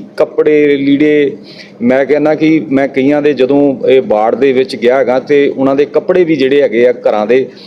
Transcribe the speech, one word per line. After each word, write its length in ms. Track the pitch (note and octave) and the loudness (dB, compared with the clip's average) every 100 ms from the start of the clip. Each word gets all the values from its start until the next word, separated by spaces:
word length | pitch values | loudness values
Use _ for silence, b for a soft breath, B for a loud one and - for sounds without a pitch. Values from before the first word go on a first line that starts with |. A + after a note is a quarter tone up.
| - - | -6 -4
ਕੱਪੜੇ, 600 | D3+ - D#3 D3+ D3 C#3+ | -2 0 0 2 2 0
ਲੀੜੇ, 600 | C#3 C#3+ D3+ D3+ C#3+ - B B B - | 0 0 2 2 0 -4 B B B -6
ਮੈਂ 240 | A#2+ C3 C3+ | 0 0 0
ਕਹਿੰਦਾ 300 | D3 D3+ D3+ | 0 0 0
ਕਿ 300 | D#3 D#3+ C#3+ | 0 0 -2
ਮੈਂ 160 | C3+ C#3 | -2 -2
ਕਈਆਂ 340 | C3 C3 D3 | -2 0 0
ਦੇ 120 | C#3+ | 0
ਜਦੋਂ 540 | C3 B2+ C#3+ C#3+ B2+ - | 0 0 2 0 0 0
ਇਹ 140 | C3 | 0
ਬਾੜ 340 | A2+ G#2 A2 A#2 | 2 0 0 0
ਦੇ 160 | C3+ | 0
ਵਿੱਚ 240 | B2+ C3 G#2+ | 0 -2 -2
ਗਿਆ 220 | A#2 C3 | 0 0
ਹੈਗਾ 220 | A#2 B2+ | 0 -2
ਤੇ 340 | B2+ C#3+ C#3+ - | 0 0 0 0
ਉਹਨਾਂ 180 | C3+ C#3 | -2 0
ਦੇ 100 | D3 | -2
ਕੱਪੜੇ 380 | D3+ D3 F3+ | -2 0 0
ਵੀ 120 | E3+ D#3 | 0 0
ਜਿਹੜੇ 260 | C3 C#3+ | 0 2
ਹੈਗੇ 260 | C3+ A2 B2 | 0 2 0
ਆ 40 | |
ਘਰਾਂ 360 | A#2+ B2+ G#2+ G#2+ | 0 -2 -2 0
ਦੇ, 200 | B2+ B2 B | 0 -2 B